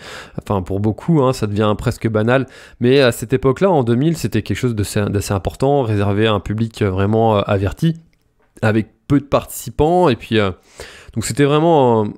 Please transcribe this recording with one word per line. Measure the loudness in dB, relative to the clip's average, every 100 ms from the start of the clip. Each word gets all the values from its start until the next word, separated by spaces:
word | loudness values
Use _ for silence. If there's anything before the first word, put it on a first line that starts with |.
| -12 -18 -16 -10
Enfin, | -4 -4
pour | -4 -4
beaucoup, | -2 -2 0 2
hein, | 2
ça | 0 -2
devient | 0 0 0
presque | -4 -4 -2
banal. | 0 2 0 -2 -12 -18 -2
Mais | 2 4
à | 4
cette | 0 -2
époque-là, | 0 0 2 2
en | 2
deux | 2 0
mille, | 0 -2
c'était | -2 -2
quelque | -4 -2
chose | -2
de, | -2 -4 -2 -2
d'assez | -2 -2
important, | -2 -4 -2 0 0
réservé | 0 0 0 0 0
à |
un | 0
public, | -2 -4 -4 -2
euh, | -2
vraiment, | 0 0 2 4 2
euh, |
averti, | 2 0 -2 -2 -2 -4 _ _ _ _ _ -4
avec | 0 0 -2 _ 0
peu | 0
de |
participants, | 0 -2 -2 -14 -8 -2 2 4 2
et |
puis, | 0 -2 0
euh, | 0 -4 _ -20 -20 -20 -12
donc | -8
c'était | -4 0
vraiment | 2 4 4 4 4 2
un, | 0